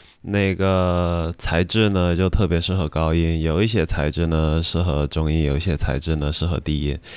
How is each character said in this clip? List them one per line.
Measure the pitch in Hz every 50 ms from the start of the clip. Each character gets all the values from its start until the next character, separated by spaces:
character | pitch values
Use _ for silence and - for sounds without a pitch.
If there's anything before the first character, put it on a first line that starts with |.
| - - - _
那 | - - 101 101 98 98 95
个 | 85 95 95 95 92 90 90 87 87 87 85 87 85 82 82 85 -
材 | - - 87 85 90
质 | 87 - 110 110 104
呢 | 98 95 90 87 87
就 | 85 92 92
特 | - - 104 82
别 | 85 85
适 | 85 - 92
合 | 95 82 76
高 | - 80 80 80 80
音， | 85 82 82 82 80
有 | 80 80 78 87
一 | 107 113
些 | 110 107 80
材 | - - 76 73 76
质 | 76 82 85 82
呢 | 80 80 78 78 78 82
适 | 85 - - 82
合 | 87 87 73 73 73 71
中 | - 80 78 78
音， | 78 80 78
有 | 71 69
一 | 71
些 | 85 95 80 71
材 | - - 65 69
质 | - 82 80 76
呢 | 73 73
适 | 76 - 92
合 | 85 87 -
低 | - 76 76 73
音， | 73 71 69 69 - - -